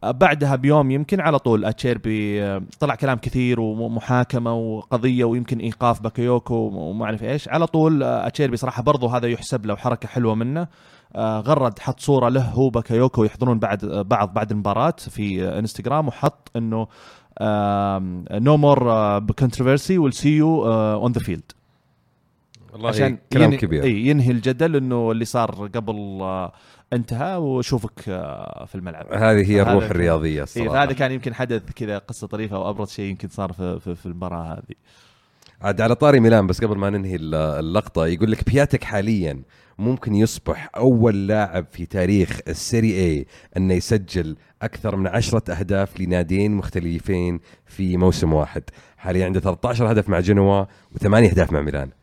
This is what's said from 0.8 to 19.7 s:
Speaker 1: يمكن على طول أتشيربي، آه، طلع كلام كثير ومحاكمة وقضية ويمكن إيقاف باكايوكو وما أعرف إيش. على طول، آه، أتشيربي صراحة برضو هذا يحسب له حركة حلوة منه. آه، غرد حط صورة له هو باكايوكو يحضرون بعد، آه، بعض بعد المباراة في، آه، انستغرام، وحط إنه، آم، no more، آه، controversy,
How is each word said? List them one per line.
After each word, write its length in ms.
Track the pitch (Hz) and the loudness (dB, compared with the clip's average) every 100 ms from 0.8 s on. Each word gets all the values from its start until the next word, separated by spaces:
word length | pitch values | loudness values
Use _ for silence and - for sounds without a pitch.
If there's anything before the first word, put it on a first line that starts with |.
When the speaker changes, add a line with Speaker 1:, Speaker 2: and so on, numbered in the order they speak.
| 135 | 4
Speaker 1:
يمكن 280 | 135 147 196 | 0 -2 -2
على 200 | 156 147 | 0 0
طول 260 | 127 110 107 | 2 2 0
أتشيربي، 760 | 110 131 117 110 110 104 104 | -2 -2 -2 -2 -2 -2 -2
آه، 180 | 101 98 95 - | -4 -4 -8 -6
طلع 160 | 147 123 | -4 -2
كلام 220 | 139 123 | -2 -2
كثير 420 | 120 127 123 120 | -2 -2 0 0
ومحاكمة 920 | 113 107 117 117 - 123 123 127 117 | 0 -4 -4 -6 0 0 2 -2 -2
وقضية 720 | 117 113 110 - 123 123 123 120 | -4 -4 -8 -4 -2 0 2 2
ويمكن 340 | 120 120 123 | 0 -2 -4
إيقاف 420 | 113 110 123 110 | -4 -2 0 0
باكايوكو 520 | 110 - 120 123 - | -4 -4 0 0 0
وما 520 | 120 110 98 80 101 110 | -2 -2 -4 -8 -6 -6
أعرف 180 | 110 | -6
إيش. 260 | 110 143 - | -6 -6 -4
على 180 | 156 165 | -2 0
طول، 360 | 160 160 156 | 2 4 2
آه، 240 | 127 120 98 | 0 -2 -2
أتشيربي 300 | - 143 117 | -2 -2 -2
صراحة 260 | 131 127 | -6 -2
برضو 240 | 120 147 123 | 0 2 2
هذا 200 | 123 120 | 0 -2
يحسب 380 | 120 - 127 107 | -4 -4 -6 -4
له 100 | 101 | -4
حركة 320 | 123 120 113 | -2 -4 -4
حلوة 280 | - 117 110 | -2 0 0
منه. 320 | 117 147 170 _ _ - _ - | -2 -4 -6 _ _ -20 _ -6
آه، 240 | 110 110 | -4 -2
غرد 400 | 107 151 127 101 | 0 2 2 -2
حط 200 | - 135 | -8 -6
صورة 300 | - 139 120 | 2 2 4
له 120 | 131 | 2
هو 280 | 120 113 131 | 0 2 2
باكايوكو 540 | 117 113 113 127 - | 2 0 2 2 4
يحضرون 360 | 107 - 127 117 | 0 2 0 0
بعد، 240 | 101 101 | 0 -4
آه، 180 | 104 90 | -4 -6
بعض 320 | 98 117 101 | 0 0 0
بعد 180 | 101 107 | -2 -2
المباراة 440 | 104 101 101 143 170 | -2 -2 0 0 -2
في، 460 | - - 104 92 | -10 -8 -4 -2
آه، 160 | 92 80 | -4 -4
انستغرام، 480 | 110 - 104 147 151 | -6 -6 -4 -2 -2
وحط 440 | - 156 - - 123 | -2 -4 -4 -10 -6
إنه، 320 | 113 113 110 - - - _ - | -4 -4 -6 -10 -20 -20 _ -6
آم، 840 | 107 104 101 101 101 98 95 90 87 | -2 0 0 0 0 -2 -4 -8 -8
no 320 | 101 123 151 | 0 4 6
more، 220 | 147 139 | 6 6
آه، 440 | 123 113 107 101 104 - | 4 2 2 0 0 0
controversy, 560 | 135 - 127 | 0 2 2